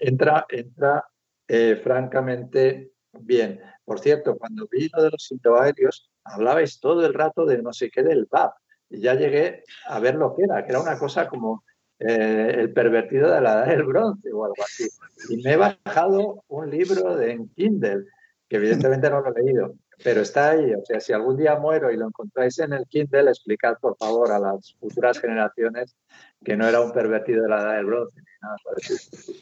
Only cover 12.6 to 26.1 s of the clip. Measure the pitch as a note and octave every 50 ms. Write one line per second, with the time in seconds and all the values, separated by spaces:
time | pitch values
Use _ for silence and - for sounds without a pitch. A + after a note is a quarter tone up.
12.6 | A2+ G#2+ G2 C3 A#2 A#2 A2+ A#2 - - C3+ C3+ D3 F3 E3+ D3+ B2+ A2+ - A#2
13.6 | B2 C#3+ E3+ C#3 D3+ C3 C#3 G3 A3+ A3 G3+ - - - A3 G#3+ G#3+ G3+ G3+ -
14.6 | - - - - A2+ G#2+ - _ - - _ - - - A#2 A#2 B2 C3+ D3+ E3
15.6 | G3 G3+ G3 - - - - D#3 E3+ G3 G3 G3 G#3 G#3 G#3 - - - C#3+ D3
16.6 | D#3+ C#3+ D#3 E3 F#3 F3+ F#3+ F#3 F#3 F3+ F3 D3 A#2 A#2 A#2+ A#2 A2+ G#2+ _ -
17.6 | F#3+ A3 G#3 - A#2+ G#2 G2+ G2+ G2 - _ _ _ _ _ _ _ - A2 G#2
18.6 | G#2 A2 A#2 - C3 C3 C3+ C3 C3+ C#3+ C#3+ C#3 C3+ C3 A#2 A#2 B2 C#3 C3 A#2
19.6 | G2+ F#2+ - - _ _ _ _ - B2 A#2 G#2+ G#2 G2+ - D3 C#3+ D3+ D#3+ D#3+
20.6 | D3 A#2+ G#2+ G2 - - A2+ G#2+ - - A#2 G#2+ A2 C3 C3 C3+ D#3 D3+ D3+ D3+
21.6 | D3 D#3 D#3 D#3 D3+ B2 A2+ A2 A2+ A2 A2 - A2+ G#3 - C3 B2+ B2+ - -
22.6 | D#3+ D3 C#3+ C3+ B2 - - D3+ D3 C#3+ C3+ C#3 C#3+ C3 A#2+ - - G#2 G#2+ -
23.6 | - A#2+ A2+ - - B2 G2+ - A2 G#2+ A2+ A#2 A#2+ A#2 G#2 G#2 G2+ G2 G2 G2
24.6 | - - _ _ - G#2 - B2 B2+ B2 B2 - - A#2 A2 A2 G#2+ G#2 - -
25.6 | A2+ A2+ A2+ A#2+ B2+ - _ _ _ _